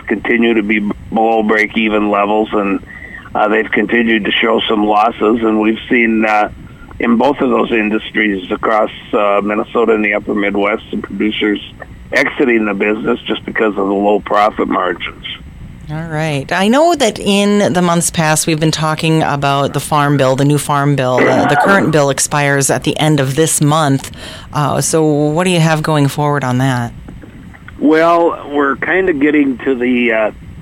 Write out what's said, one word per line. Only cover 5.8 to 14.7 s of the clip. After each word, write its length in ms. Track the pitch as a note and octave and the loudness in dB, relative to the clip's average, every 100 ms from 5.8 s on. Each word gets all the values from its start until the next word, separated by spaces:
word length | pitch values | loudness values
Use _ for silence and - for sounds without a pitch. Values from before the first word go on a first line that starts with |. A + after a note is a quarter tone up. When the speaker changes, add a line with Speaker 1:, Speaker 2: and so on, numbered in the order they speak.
| - | 0
Speaker 1:
seen, 360 | B2 A2+ A2 A2 | 0 2 2 2
uh, 260 | G#2+ G#2 - - - - - | 2 0 -4 -18 -20 -16 -4
in 180 | A#2 A2+ | 0 2
both 220 | C3 C#3+ | 2 2
of 100 | C3+ | 0
those 220 | A2+ - | 0 0
industries 800 | A2+ G#2+ A2 - A2+ G#2+ G2 F2 | 0 0 -2 -4 -2 -2 -2 -4
across, 400 | G#2 A2+ A2 A2 - - | -4 0 0 0 -4 -4
uh, 280 | A#2 G#2 G2+ | 0 2 2
Minnesota 500 | G2+ G#2 - B2 A2+ | 0 -2 -2 0 2
and 100 | A2 | 2
the 100 | G#2 | 2
upper 200 | G#2 G2+ | -2 -2
Midwest, 500 | G#2+ G2+ G2+ G2+ A2 - | -2 -2 0 0 -2 -6
some 120 | G#2+ | -10
producers 580 | - G2 G#2+ - G#2+ G2+ - - - - - | -8 -4 -4 -2 -2 -2 -6 -18 -18 -18 -4
exiting 540 | B2 C#3+ - C3+ A#2 G#2 | -2 0 0 2 2 0
the 80 | |
business 460 | G2+ G#2 G#2+ A#2+ A#2+ | 0 0 0 -2 -4
just 240 | - A#2 - | -4 -8 -6
because 260 | - A2 | -2 -2
of 160 | G2 G2 | 0 0
the 60 | |
low 260 | G2+ G2+ G#2 | 0 2 0
profit 480 | - G#2 G#2+ - | 0 2 2 0
margins. 580 | - | -2